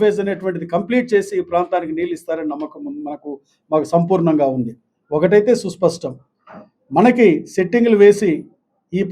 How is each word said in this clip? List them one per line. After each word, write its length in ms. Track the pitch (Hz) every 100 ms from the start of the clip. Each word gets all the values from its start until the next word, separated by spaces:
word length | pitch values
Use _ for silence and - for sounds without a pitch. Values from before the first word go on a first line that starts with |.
ఫేజ్ 180 | 214 202
అనేటువంటిది 420 | 196 180 190 170 170
కంప్లీట్ 340 | 175 196 247 247
చేసి 220 | 202 190 190
ఈ 40 | 175
ప్రాంతానికి 420 | 170 175 180 165 160
నీళ్ళు 160 | 175 160
ఇస్తారని 320 | - 160 156
నమ్మకం 280 | 147 151 151 143 147 147
మనకు, 260 | 147 147 139 _ _ -
మాకు 160 | 156 139
సంపూర్ణంగా 520 | 170 170 185 170 151 135 131
ఉంది. 160 | 117 113 _ _ -
ఒకటైతే 420 | 151 180 208 208 233
సుస్పష్టం, 520 | 190 - 175 - 131 127 _ _ _ - - _ - 139
మనకి 300 | 233 240 214 156 - -
సెట్టింగ్లు 420 | 175 240 233 208
వేసి 260 | 202 202 202 151 - _ _ _ -
ఈ 100 | 180 185